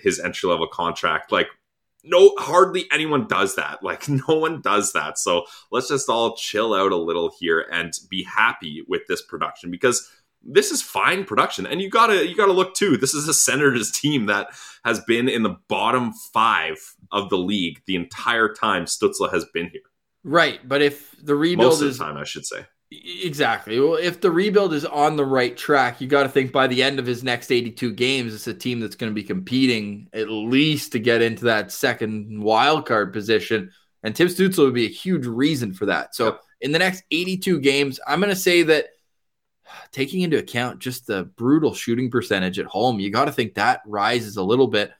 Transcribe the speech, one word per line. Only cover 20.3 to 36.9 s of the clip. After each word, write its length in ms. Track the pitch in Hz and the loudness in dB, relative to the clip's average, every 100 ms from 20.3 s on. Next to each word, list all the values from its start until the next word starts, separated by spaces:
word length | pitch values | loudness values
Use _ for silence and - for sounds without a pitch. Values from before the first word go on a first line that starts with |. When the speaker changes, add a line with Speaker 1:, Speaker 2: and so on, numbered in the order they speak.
| 165 151 104 127 | 0 0 -2 -4
Speaker 2:
but 140 | 139 | 2
if 340 | 143 143 - - | 2 0 -20 -12
the 120 | 147 143 | -2 0
rebuild 340 | 165 175 127 | 2 4 4
Speaker 1:
Most 80 | 151 | 4
of 60 | 143 | 0
the 60 | |
Speaker 2:
is 60 | 123 | -2
Speaker 1:
time, 200 | 78 71 | -8 -8
I 80 | 73 | -10
should 200 | 73 - | -10 -12
say. 200 | 50 - _ _ | -12 -14 _ _
Speaker 2:
E-, 300 | - - 180 | -20 -16 -8
exactly. 560 | 180 143 123 107 104 117 | -8 -2 0 -2 -2 0
Well, 160 | 147 160 | 2 2
if 240 | 175 175 | -2 0
the 100 | 190 | 0
rebuild 420 | 165 208 202 190 | 2 2 2 2
is 100 | 151 | -2
on 320 | 156 147 151 151 | -4 2 2 2
the 100 | 135 | 0
right 300 | 131 123 - | 2 0 -2
track, 460 | - 143 123 117 | 2 2 2 -2
you 60 | 131 | 0
gotta 200 | 143 135 | 2 4
think 220 | 139 131 | 2 2
by 160 | 139 131 | 2 2
the 160 | 127 | 2
end 160 | 131 135 | 2 0
of 60 | 123 | -4
his 180 | 120 | -4
next 260 | 127 120 - | -4 -4 0
eighty-two 420 | 123 120 - 123 | 0 0 -6 -6
games, 400 | 101 123 135 117 | -2 0 0 -4
it's 140 | 107 120 | -8 -10
a 60 | |
team 260 | 98 123 120 | -6 -4 -4
that's 140 | 107 - | -6 -6
gonna 180 | 113 | -6
be 100 | 107 | -6
competing 840 | 98 95 92 131 131 113 104 101 - | -6 -8 -2 0 2 0 -4 -12 -12
at 160 | 110 107 | -8 -6
least 640 | 110 110 131 156 147 - | -4 0 2 2 0 -4
to 60 | 117 | -2
get 220 | 117 117 | 2 2
into 240 | 117 104 117 | 2 0 0
that 260 | 107 95 | 0 -2
second 680 | - 131 117 110 107 107 107 | -2 -2 -2 -4 -6 -10 -4
wild 440 | 104 110 139 156 - | 2 4 4 2 2
card 280 | 110 95 | 0 0
position. 580 | 107 104 107 - 113 95 _ _ _ | -4 0 0 2 -2 -4 _ _ _
And 120 | 110 110 | -6 2
Tim 120 | 175 | 2
Stützle 380 | 180 190 185 135 | 4 2 4 2
would 80 | |
be 120 | 120 110 | 2 -2
a 40 | |
huge 360 | - 185 170 123 | -4 -2 -2 -2
reason 480 | 113 151 143 110 | 0 0 0 -4
for 120 | 95 101 | -4 -2
that. 260 | 82 - - | -2 -4 -2
So 100 | 113 | -2
Speaker 1:
Yep. 160 | - _ - | -2 _ -10
Speaker 2:
in 100 | 131 | -2
the 60 | 160 | 0
next 240 | 185 | 0